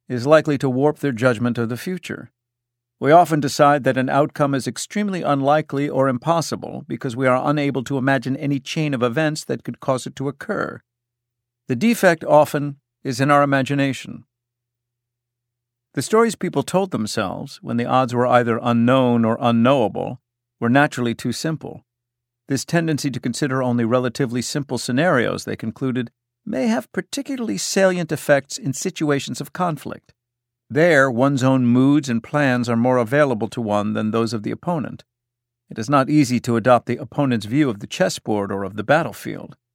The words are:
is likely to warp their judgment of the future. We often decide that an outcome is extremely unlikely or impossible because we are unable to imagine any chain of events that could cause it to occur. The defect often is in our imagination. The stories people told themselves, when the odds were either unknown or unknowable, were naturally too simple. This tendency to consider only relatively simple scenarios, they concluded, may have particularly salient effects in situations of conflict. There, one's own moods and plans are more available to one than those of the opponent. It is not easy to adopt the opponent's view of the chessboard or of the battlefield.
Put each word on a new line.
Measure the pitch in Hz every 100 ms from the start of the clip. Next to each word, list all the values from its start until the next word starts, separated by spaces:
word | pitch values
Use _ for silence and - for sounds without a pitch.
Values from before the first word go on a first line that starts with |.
| -
is | 123 135
likely | 156 151 139
to | 139
warp | 123 147 147
their | 143
judgment | 113 127 110 120 120
of | 113
the | 120
future. | 185 180 - - - _ _ _ _ _ _ -
We | 131
often | 165 156 156
decide | 143 - 143 147
that | 127 127
an | 131
outcome | 139 151 - 143
is | 135 127
extremely | - - 208 208 180
unlikely | 143 139 135 156 151 139 143
or | 135 135
impossible | 127 156 170 - 110 - 131 143
because | 131 135 117
we | 131
are | 127 147
unable | 151 139 131
to | 117 139
imagine | 135 135 131 139
any | 143 139
chain | - 165 151
of | 131
events | 123 123 156 156 -
that | 123
could | - 120
cause | - 127 -
it | -
to | 135
occur. | - - 208 - - _ _ _ _ _ _ _ _ -
The | 123
defect | 226 233 190 165
often | 135 147 147 147 143 139 _ _
is | 135 120
in | 143
our | 147
imagination. | 143 139 131 143 139 127 - - - _ _ _ _ _ _ _ _ _ _ _ _ _ _ _ _
The | 143
stories | - 220 233
people | - 180 143
told | - 180 190
themselves, | 120 107 - 95 90 139 -
when | 139 120
the | 120
odds | 131 127
were | 123 123
either | 123 117 113
unknown | 120 117 120 131 123 120
or | 110 117
unknowable, | 123 117 120 143 104 90 92 127 _ _ _ -
were | 117
naturally | 135 147 131 120
too | 117 123
simple. | 110 160 156 131 - _ _ _ _ _ _ -
This | 139
tendency | - 165 160 143 143
to | 123
consider | 127 - 147 131
only | 127 120
relatively | 113 127 127 - 131 123
simple | - 151 135 123
scenarios, | - 123 180 135 104 95
they | 104
concluded, | 107 110 - 131 123 117 _ _ _
may | - 254 240
have | 233 -
particularly | 196 - - - 262 220 190
salient | - 196 190 180 160
effects | 156 - 139 - -
in | 147
situations | - 190 - 151 143 - 127
of | 143
conflict. | - 180 147 - - _ _ _ _ _ _ -
There, | 139 175 147 135
one's | 117 135 139
own | 131 131
moods | 120 123 135 147 135
and | 113
plans | - 147 139 123 120
are | 117
more | 127 127
available | 113 143 143 110 107
to | -
one | 110 104 104
than | 107 110
those | 113 113
of | 113
the | 110
opponent. | 110 175 170 - - _ _ _ _ _ _ -
It | -
is | 110
not | 143 131
easy | 151 127 120
to | - 117
adopt | 127 120 -
the | 120
opponent's | 113 - 139 117 101
view | 139 139
of | 101
the | -
chessboard | - 185 - - 104 101
or | 98
of | 95
the | 104
battlefield. | 110 151 139 98 117 95 - - _